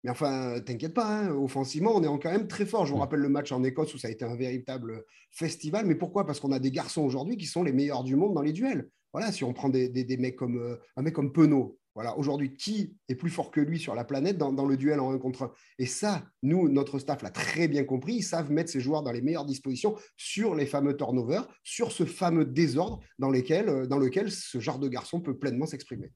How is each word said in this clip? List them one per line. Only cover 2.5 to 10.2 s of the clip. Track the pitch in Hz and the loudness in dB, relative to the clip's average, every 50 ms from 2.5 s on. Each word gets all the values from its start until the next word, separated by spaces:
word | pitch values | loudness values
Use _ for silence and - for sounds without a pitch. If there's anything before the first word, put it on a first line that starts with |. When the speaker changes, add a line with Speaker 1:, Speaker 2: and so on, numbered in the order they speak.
| - - 208 | -2 -4 -2
Speaker 1:
fort. | 202 - 220 175 | 0 2 2 2
Je | 139 | 2
vous | 139 | 2
Speaker 2:
Mhm. | 139 139 | 0 0
Speaker 1:
rappelle | 135 151 147 | 0 2 2
le | 139 135 | 4 4
match | 143 147 143 - 139 | 2 2 0 -2 0
en | 127 127 | 0 0
Écosse | 131 127 147 156 151 - | 0 0 0 -2 -2 -4
où | |
ça | 131 - 110 | -8 -6 -8
a | |
été | 110 110 127 | -6 -6 -6
un | 117 120 | -6 -4
véritable | 120 131 127 127 127 - - 127 123 113 110 110 113 110 _ _ - _ _ | -4 -4 -4 -4 -6 -6 -8 -10 -8 -8 -10 -10 -12 -14 _ _ -20 _ _
festival. | - - 165 160 - - - 151 160 214 226 | -8 -6 -4 -4 -4 -6 -6 -2 -2 0 2
Mais | 185 151 | 2 2
pourquoi ? | - 180 180 180 202 196 | 2 0 -2 0 0 0
Parce | 151 143 - | 0 -2 -2
qu'on | - 139 | 0 0
a | 139 131 | 0 2
des | 127 135 | 2 0
garçons | 131 165 - - - 165 151 | 0 0 -4 -2 -2 0 0
aujourd'hui | 135 127 135 139 185 247 | 2 0 0 -2 -4 -4
qui | 208 165 | -4 -6
sont | 143 - 170 180 | -4 -2 0 0
les | 147 131 | 2 4
meilleurs | 135 143 143 143 123 127 | 2 2 2 0 -2 0
du | 127 135 | 2 4
monde | 143 185 202 190 | 4 4 4 4
dans | 147 | 2
les | 139 151 156 | 0 0 0
duels. | 180 247 269 233 147 120 - _ _ _ _ - | 0 0 0 0 -2 -4 -8 _ _ _ _ -6
Voilà, | 147 214 220 | -4 -4 -2
si | - - 139 | -2 -2 -4
on | 120 127 | -4 -4
prend | - - 135 | 0 0 2
des, | 131 131 127 127 | 2 2 2 2
des, | 123 131 127 | 0 -2 -2
des | 123 131 | -2 0
mecs | 123 | 0